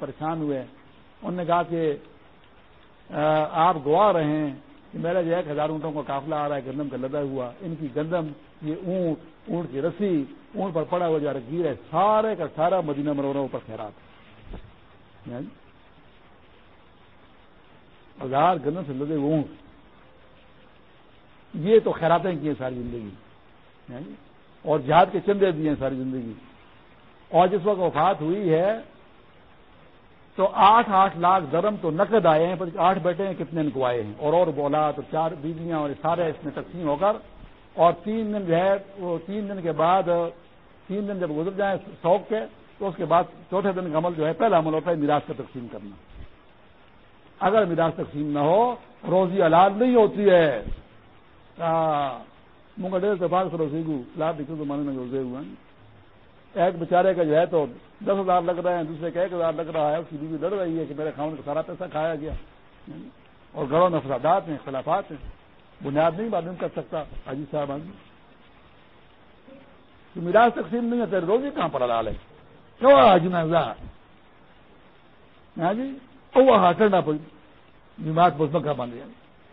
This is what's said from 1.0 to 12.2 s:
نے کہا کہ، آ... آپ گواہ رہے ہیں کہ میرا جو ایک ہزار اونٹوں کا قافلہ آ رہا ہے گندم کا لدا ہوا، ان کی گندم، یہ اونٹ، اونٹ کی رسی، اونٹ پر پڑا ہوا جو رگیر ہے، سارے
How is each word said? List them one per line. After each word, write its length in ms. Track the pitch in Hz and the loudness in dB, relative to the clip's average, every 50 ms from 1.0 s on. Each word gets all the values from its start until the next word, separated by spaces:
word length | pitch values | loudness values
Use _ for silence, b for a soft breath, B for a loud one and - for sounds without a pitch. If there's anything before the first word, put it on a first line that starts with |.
| - - - - - 180 175 | -20 -20 -20 -14 -10 -8 -6
نے 80 | 180 175 | -6 -2
کہا 180 | 160 170 175 | 0 0 0
کہ، 340 | 170 170 170 165 165 156 143 - - - - - - - - - - - - - - - - - - - - - - - | 0 0 -2 -2 -2 -2 -2 -4 -10 -18 -20 -20 -20 -20 -20 -20 -20 -20 -20 -20 -20 -20 -20 -20 -20 -20 -20 -20 -20 -10
آ... 120 | - 127 151 156 156 156 151 147 | -6 -2 0 2 2 2 0 0
آپ 260 | - 165 160 180 180 156 131 | 0 2 2 4 2 2 0
گواہ 280 | 143 151 180 214 208 | 2 4 6 6 4
رہے 120 | 185 165 151 | 4 2 2
ہیں 300 | 147 151 156 151 143 135 135 - - - - - - | 0 0 -2 -2 -4 -6 -10 -16 -20 -20 -20 -20 -16
کہ 60 | - 156 | -10 -6
میرا 240 | 160 165 180 190 | -4 -2 0 0
جو 140 | 170 165 165 | 0 0 0
ایک 120 | 180 170 151 | -2 -2 -4
ہزار 200 | 147 147 151 156 | -2 -2 -2 -2
اونٹوں 240 | 160 156 143 160 | -2 -4 -6 -6
کا 80 | 147 151 131 | -6 -6 -6
قافلہ 280 | - 139 139 135 156 156 | -4 -6 -6 -4 -4 -4
آ 140 | 151 147 147 | -4 -2 -2
رہا 80 | 147 | -4
ہے 40 | 139 131 | -4 -6
گندم 220 | 131 131 143 147 139 | -6 -8 -6 -6 -6
کا 80 | 131 | -6
لدا 240 | 123 127 131 139 147 | -6 -6 -4 -4 -4
ہوا، 300 | 143 135 135 135 123 120 120 - | -4 -4 -4 -6 -8 -8 -10 -12
ان 140 | 196 165 165 147 | -10 -10 -8 -8
کی 80 | 156 135 120 | -8 -6 -4
گندم، 300 | 147 147 160 175 175 160 151 143 - - - - - | -4 -4 -2 -4 -4 -4 -6 -10 -14 -20 -20 -20 -12
یہ 120 | 160 151 160 175 190 | -8 -8 -8 -6 -6
اونٹ، 320 | 175 180 190 180 165 151 - - - - - - - | -4 -4 -2 -2 -2 -2 -4 -8 -18 -20 -20 -10 -8
اونٹ 220 | 170 175 170 139 | -6 -6 -6 -6
کی 80 | 127 139 | -6 -4
رسی، 440 | 139 165 - - 208 196 175 147 135 123 - - - - - | -4 -4 -4 -2 -2 0 0 -2 -2 -4 -10 -18 -20 -14 -8
اونٹ 200 | - 185 196 160 | -8 -6 -4 -4
پر 80 | 160 151 - | -4 -4 -2
پڑا 160 | 180 180 180 | -2 -2 0
ہوا 120 | 165 160 151 | 0 0 0
جو 140 | 143 143 | -2 -4
رگیر 340 | 135 139 117 113 156 175 170 | -6 -6 -8 -8 -6 -4 -2
ہے، 80 | 151 123 - - - | -4 -4 -6 -10 -4
سارے 460 | 156 165 190 208 214 214 | 0 2 4 4 4 2